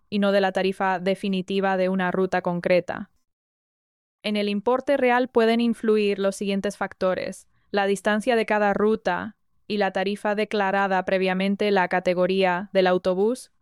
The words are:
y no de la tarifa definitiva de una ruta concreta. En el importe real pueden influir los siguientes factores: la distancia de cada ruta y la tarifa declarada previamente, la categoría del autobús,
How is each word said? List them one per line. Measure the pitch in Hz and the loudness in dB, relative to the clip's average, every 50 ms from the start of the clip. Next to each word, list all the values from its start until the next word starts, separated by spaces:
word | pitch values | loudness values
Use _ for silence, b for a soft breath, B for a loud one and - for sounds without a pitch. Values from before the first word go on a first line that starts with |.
| _ - | _ -6
y | - 208 | -4 -2
no | 202 202 | 0 2
de | 196 202 | 2 2
la | 196 190 190 | 2 2 0
tarifa | 196 185 190 190 - 196 190 185 180 | 0 0 -2 -2 -2 -2 -2 -2 -2
definitiva | 180 190 190 190 - 202 190 185 180 - 196 190 190 196 190 | -2 -2 -2 -2 -2 -4 -4 -4 -4 -2 -2 -2 0 0 0
de | 185 185 185 | 0 0 0
una | 185 190 185 180 | 0 0 0 0
ruta | 180 185 190 185 - 185 | 0 0 0 0 0 -2
concreta. | 180 180 175 175 175 185 180 180 170 - - - 208 - _ _ _ _ _ _ _ _ _ _ _ _ _ _ _ _ _ _ _ _ _ _ - | -2 -2 -4 -2 0 2 2 2 2 -2 -8 -10 -10 -14 _ _ _ _ _ _ _ _ _ _ _ _ _ _ _ _ _ _ _ _ _ _ -8
En | 208 208 208 | -4 -4 -2
el | 208 208 | -2 -2
importe | 202 208 202 247 247 262 262 - 285 | -2 -2 0 0 0 0 0 0 0
real | 269 254 247 240 247 254 247 | 2 4 2 2 2 0 0
pueden | - 240 226 220 226 233 | 2 2 4 4 4 2
influir | 240 233 226 - - 220 214 214 208 202 202 196 | 2 0 0 -2 0 0 2 2 2 0 0 0
los | 196 196 196 - | 0 -2 -2 -2
siguientes | 214 196 196 196 190 208 196 - | -4 -4 -4 -2 -2 -4 -4 -6
factores: | 202 190 - - - 185 185 - - - 196 - - _ _ _ _ _ | -8 -8 -6 -4 -2 -2 -2 -2 -4 -8 -10 -12 -16 _ _ _ _ _
la | - 202 196 | -2 0 0
distancia | 196 202 190 - 220 208 214 202 254 240 226 | 0 0 0 0 0 0 0 0 0 2 0
de | 220 | 2
cada | - 220 214 208 202 196 | 0 0 2 2 2 2
ruta | 202 202 214 220 220 - 190 175 175 185 220 - _ _ _ _ _ _ - | 2 2 2 0 0 0 -2 -4 -4 -6 -10 -12 _ _ _ _ _ _ -6
y | 208 | -4
la | 202 202 190 | -2 -2 -2
tarifa | 190 202 185 196 208 202 - 214 208 | -2 -2 -4 -4 -4 -4 -4 -4 -2
declarada | 208 214 208 - 208 196 190 196 196 196 196 190 185 185 | -2 -4 -2 -2 -2 0 0 0 0 0 0 0 -2 0
previamente, | 185 196 190 185 185 185 185 190 196 202 196 214 208 | 0 -2 0 0 0 0 0 0 -2 0 0 0 0
la | 202 190 180 175 | 2 2 2 0
categoría | - 180 180 180 180 175 180 180 190 196 190 180 175 175 202 - | 0 -2 0 0 0 2 2 0 2 2 2 2 0 0 -4 -2
del | - 196 185 185 | 0 2 2 2
autobús, | 185 185 - 190 185 185 196 220 254 247 - - _ _ | 2 2 0 -2 0 0 0 -2 -2 -4 -8 -18 _ _